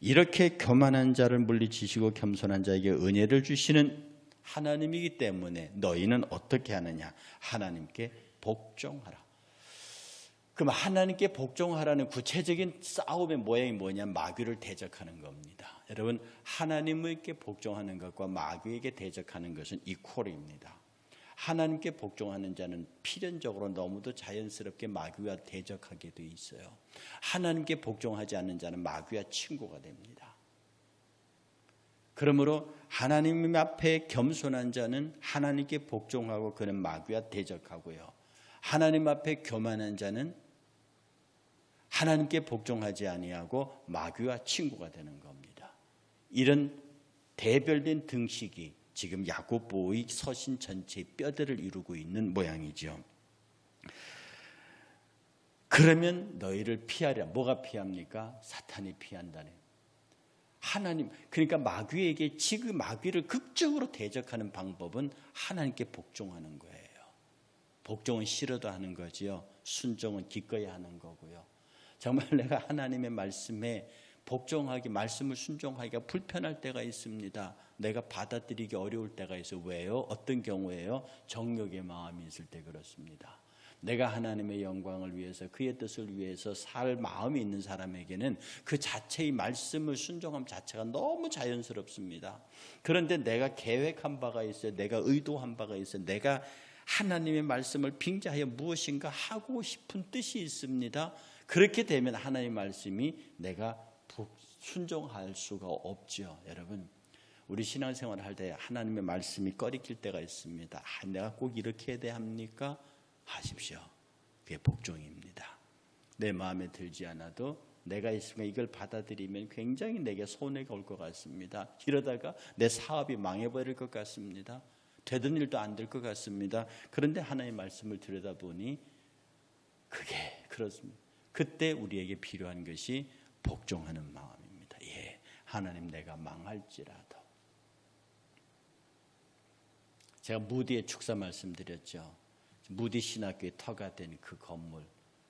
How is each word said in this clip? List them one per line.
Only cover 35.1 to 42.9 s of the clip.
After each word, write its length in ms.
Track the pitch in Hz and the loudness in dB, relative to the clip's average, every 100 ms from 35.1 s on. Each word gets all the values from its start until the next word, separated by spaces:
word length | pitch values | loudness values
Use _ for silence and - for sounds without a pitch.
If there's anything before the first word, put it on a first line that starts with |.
| - | -6
하나님께 640 | - 147 143 143 143 151 143 | -2 2 4 2 2 -2 -2
복종하고 680 | 110 - 127 113 107 110 | -4 -2 -2 0 0 -2
그는 200 | 104 101 | -2 -2
마귀와 560 | 98 85 80 82 110 113 | 0 0 -2 -2 -4 -2
대적하고요. 840 | 101 95 85 - 85 82 80 82 - _ - - - | -6 -4 -8 -10 -14 -12 -14 -16 -20 _ -20 -20 -10
하나님 480 | - 156 160 156 151 | 2 6 8 8 6
앞에 340 | 147 156 151 | 4 2 -2
교만한 540 | - 113 113 110 107 101 | -2 0 0 0 -2 -2
자는 380 | 101 110 160 - - _ _ _ _ _ _ _ _ _ _ _ _ _ - | -2 -2 -4 -8 -20 _ _ _ _ _ _ _ _ _ _ _ _ _ -2
하나님께 520 | - 160 156 147 160 | 4 8 8 6 2
복종하지 640 | 156 113 113 113 107 | 2 -4 0 0 0